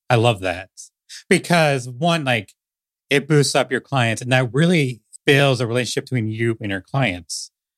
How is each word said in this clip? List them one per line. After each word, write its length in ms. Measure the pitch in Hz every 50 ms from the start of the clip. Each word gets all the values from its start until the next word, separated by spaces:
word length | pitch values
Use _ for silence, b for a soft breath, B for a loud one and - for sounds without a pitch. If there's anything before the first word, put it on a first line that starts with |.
| _ _
I 60 | 127
love 240 | 113 113 120 113 92
that. 300 | 92 92 85 90 95 - _ - - - _ _ _ B B B B _
Because 580 | 185 170 - - 170 170 160 147 139 131 117 127
one, 360 | 123 123 160 175 170 165 143
like, 300 | 131 123 110 95 - _ _ _ _ _ _ _ _ _ _ _ _
it 200 | 135 143 139 139
boosts 260 | 156 147 135 - -
up 160 | 143 123 123
your 100 | 131 113
clients, 400 | - _ 139 131 117 113 110 -
and 120 | 127 120 131
that 200 | 127 131 113 113
really 500 | 139 165 170 185 160 139 127 120 104 _ _ - _ _
builds 360 | 156 139 143 143 139 131 120
a 60 | 127
relationship 400 | 110 117 123 120 110 - 143 -
between 200 | - 131 123 110
you 300 | 110 110 110 117 117 113 -
and 120 | - 101 98
your 80 | 95
clients. 720 | - _ - 135 131 107 87 87 85 - - - - - _ _ _ _ _